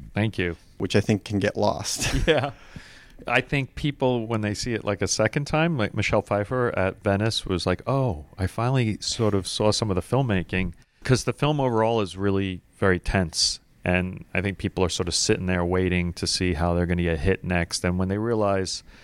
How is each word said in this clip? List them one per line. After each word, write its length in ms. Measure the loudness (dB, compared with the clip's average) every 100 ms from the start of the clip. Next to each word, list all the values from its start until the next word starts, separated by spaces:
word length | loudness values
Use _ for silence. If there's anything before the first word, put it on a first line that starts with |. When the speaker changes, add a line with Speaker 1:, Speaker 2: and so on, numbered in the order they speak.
| -8
Speaker 1:
Thank 260 | -2 -2 0
you. 180 | -4 -4 -12 -8
Speaker 2:
Which 180 | 0 2
I 40 |
think 240 | 2 0
can 140 | 0 -2
get 180 | 0 0
lost. 560 | 0 0 -4 -4 -2 0
<laughs> 60 | 2
Speaker 1:
Yeah. 240 | 2 0 -6 -18 -20 -20 -20 -20 -14 -2
I 120 | -2
think 360 | 0 -2 -4 -4
people, 500 | -4 0 0 0 -2
when 140 | -2
they 120 | -2
see 200 | -2 -4
it, 100 | -4
like, 160 | -2 -2
a 80 | -2
second 380 | 0 0 0 -2
time, 320 | 0 0 0
like 160 | -2
Michelle 260 | 0 0 0
Pfeiffer 560 | 2 -2 0 0 0 0
at 240 | -2 0
Venice 440 | 0 0 0 -2 -2
was 180 | 0
like, 160 | 0 -2 0
"Oh, 400 | 0 0 -2 -8 -4
I 100 | -4
finally 520 | -2 0 2 2 -2
sort 340 | -4 0 2
of 120 | 2 0
saw 240 | 0 2
some 180 | 2 0
of 60 |
the 80 | -2
filmmaking." 720 | 0 0 2 0 0 -2 -2 -6 -18 _
'Cause 220 | 0 0
the 80 | 0
film 280 | 0 0 2
overall 400 | 2 2 2 2
is 160 | 0 -2
really 440 | 0 2 0 -4 -12 _
very 220 | 2 2
tense, 640 | 2 0 0 0 -2 -2 _ _
and 400 | 0 0 0 -6 -6
I 60 | -4
think 180 | -2 -2
people 260 | -4 0
are 40 | 0
sort 180 | 0 -2
of 60 |
sitting 320 | 0 0 0 2
there 180 | 0
waiting 480 | 2 2 2 2 0
to 120 | -2 -4
see 280 | 0 0
how 200 | 0 2
they're 120 | 2 2
gonna 180 | 2
get 160 | 0 2
hit 240 | 2 0
next. 400 | 0 -2 -2 -2
And 140 | -2 0
when 100 | 0
they 100 | -2
realize 640 | 0 0 2 2 -2 -6 -12 -20